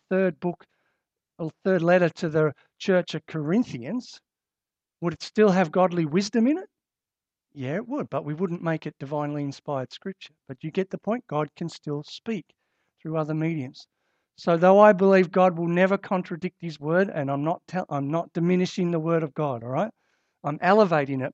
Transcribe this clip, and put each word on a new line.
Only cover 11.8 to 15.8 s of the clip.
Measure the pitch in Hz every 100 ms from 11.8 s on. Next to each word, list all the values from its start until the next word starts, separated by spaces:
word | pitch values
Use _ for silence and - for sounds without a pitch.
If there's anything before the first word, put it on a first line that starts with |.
| 151 147
speak | - - - 208 - _ _ _ _ _
through | 160 160
other | 151
mediums. | 156 160 160 131 - - _ _ _ _ -
So | 180 170
though | 180 202
I | 214
believe | 185 196 190 185
God | 185 185 165
will | 170
never | 175